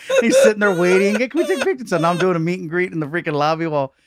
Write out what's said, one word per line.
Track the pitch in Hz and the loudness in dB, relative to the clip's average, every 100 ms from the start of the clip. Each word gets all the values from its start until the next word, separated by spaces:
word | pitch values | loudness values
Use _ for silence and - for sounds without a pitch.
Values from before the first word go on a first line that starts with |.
| - - | -2 0
He's | 226 262 | 4 4
sitting | 220 208 | 4 4
there | 208 170 | 0 2
waiting. | 180 190 202 214 | 2 2 2 0
"Hey, | 254 | -2
can | 311 | -2
we | 320 | -2
take | 370 | -2
pictures?" | 381 254 226 | -2 -4 -4
So | 170 | -2
now | 165 | 0
I'm | 175 | 0
doing | 185 175 | 0 0
a | |
meet | 165 185 | -2 -4
and | 170 | -4
greet | 175 185 | -4 -4
in | 165 | -4
the | 147 | -6
freaking | 170 160 | -6 -4
lobby | 151 151 160 165 | -2 0 -2 -2
while, | 147 135 _ | -2 -4 _